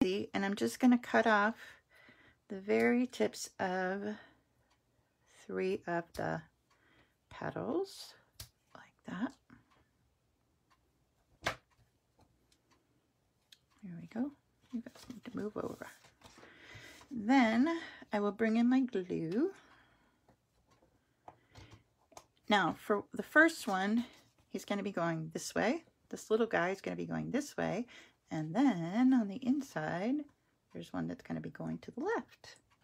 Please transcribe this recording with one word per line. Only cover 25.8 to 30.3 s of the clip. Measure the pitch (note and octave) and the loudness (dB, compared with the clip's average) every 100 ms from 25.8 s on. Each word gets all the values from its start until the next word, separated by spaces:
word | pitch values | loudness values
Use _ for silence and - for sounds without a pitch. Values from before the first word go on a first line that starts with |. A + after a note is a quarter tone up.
| - _ - | -6 _ -14
This | - - | -10 0
little | A3 A3+ | 0 2
guy | E3+ F3 | 0 0
is | G3 | -2
gonna | F#3 F3 | -6 -6
be | E3 | -4
going | D#3+ D#3 | -4 -2
this | - C#4+ - | -4 -4 -4
way. | E2+ F3+ B3 - - _ - | -2 -2 -6 -12 -20 _ -8
And | D#3+ D#3 | -6 -2
then | F#3+ C#4 F3+ E3 G#3+ B3+ | 2 4 2 -2 4 6
on | C4 G3+ | 6 2
the | F#3+ | -4
inside, | A#3 C#4+ - D#3 D#3 E3+ G#3+ D4 C#4+ | 0 0 -2 -4 -4 -2 -2 -2 -4